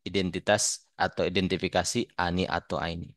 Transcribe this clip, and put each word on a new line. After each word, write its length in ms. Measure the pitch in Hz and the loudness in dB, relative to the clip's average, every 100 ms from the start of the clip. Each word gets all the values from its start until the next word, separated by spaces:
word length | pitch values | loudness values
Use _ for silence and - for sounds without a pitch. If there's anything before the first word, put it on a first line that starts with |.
| - | -4
identitas 540 | 95 92 90 - 104 - - _ - | 0 0 0 2 4 2 -4 _ -2
atau 180 | 95 - 90 | -2 0 0
identifikasi 680 | 92 92 90 92 92 90 120 - - | 2 2 0 0 0 0 -2 -4 -2
ani 180 | 90 87 92 85 | -2 0 0 -2
atau 200 | - 78 82 | -4 -4 -4
aini. 200 | 85 - | -6 -10